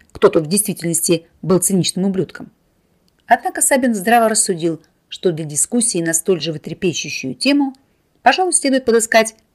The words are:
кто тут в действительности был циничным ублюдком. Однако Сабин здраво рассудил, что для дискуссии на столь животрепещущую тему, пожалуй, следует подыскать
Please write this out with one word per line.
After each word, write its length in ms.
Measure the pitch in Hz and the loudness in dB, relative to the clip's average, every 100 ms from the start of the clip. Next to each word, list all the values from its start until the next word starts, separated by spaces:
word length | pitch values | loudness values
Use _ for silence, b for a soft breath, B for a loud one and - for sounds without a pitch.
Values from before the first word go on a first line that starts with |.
| _ | _
кто 180 | - 202 | 2 4
тут 180 | 170 151 | 4 0
в 20 | |
действительности 800 | 202 - 160 170 165 - 165 b _ | -2 -2 -4 -4 -2 0 -2 b _
был 160 | 156 180 | 0 0
циничным 460 | - 190 - 180 196 | 2 0 0 -2 -2
ублюдком. 440 | 190 147 - - _ _ _ _ _ _ _ - | -2 -4 -8 -20 _ _ _ _ _ _ _ 0
Однако 360 | 240 370 330 | 0 0 -2
Сабин 320 | - 277 254 | 0 2 2
здраво 340 | 208 196 233 220 | 0 2 4 4
рассудил, 540 | 214 - 170 165 156 _ _ _ | 0 -2 -2 -4 -4 _ _ _
что 220 | - 185 | -4 -2
для 140 | 156 | -2
дискуссии 580 | 156 147 - 240 220 175 | -4 -4 -2 0 0 0
на 100 | 165 | 0
столь 280 | 165 - 175 | 0 0 -2
животрепещущую 960 | 170 151 147 165 185 - 147 - 131 123 | -2 -8 -10 -4 -4 -2 -6 -8 -8 -4
тему, 380 | 262 285 269 - _ _ _ _ | 0 2 0 -6 _ _ _ _
пожалуй, 300 | 247 269 370 | 0 2 0
следует 320 | - 277 262 | 0 0 0
подыскать 520 | 262 226 214 226 220 - _ | 2 0 2 2 0 -4 _